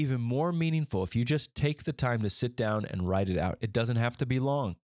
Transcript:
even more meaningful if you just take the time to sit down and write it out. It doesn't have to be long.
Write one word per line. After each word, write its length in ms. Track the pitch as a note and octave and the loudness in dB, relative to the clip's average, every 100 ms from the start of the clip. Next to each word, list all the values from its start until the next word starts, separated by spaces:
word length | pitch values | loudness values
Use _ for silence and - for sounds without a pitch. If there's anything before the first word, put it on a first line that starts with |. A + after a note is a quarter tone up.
even 200 | D3 C3 | 0 0
more 320 | A#2 B2+ E3+ | 0 0 0
meaningful 500 | E3+ E3 D#3+ D3+ G2 | 0 0 0 0 -2
if 140 | F#2 A2+ | 0 0
you 80 | |
just 300 | A#2+ D3+ - | 2 0 -2
take 280 | - D3 D3 | -2 -2 -2
the 100 | - | -6
time 300 | C#3 C3 A#2 | -2 0 0
to 80 | G#2+ | 0
sit 260 | - B2 B2 | 0 -2 0
down 300 | A2 G#2+ G#2+ | 0 0 -2
and 220 | F2+ F2+ | -2 0
write 200 | F#2+ G2 | 2 2
it 80 | F2+ | 2
out. 220 | F2+ - | 0 -2
It 120 | A2 | -2
doesn't 240 | A2 A#2 A#2 | 0 0 2
have 200 | A#2+ A#2+ | 0 -2
to 60 | |
be 140 | B2+ B2+ | -2 0
long. 380 | C3 C#3+ A#2 E2+ | 0 0 -2 -6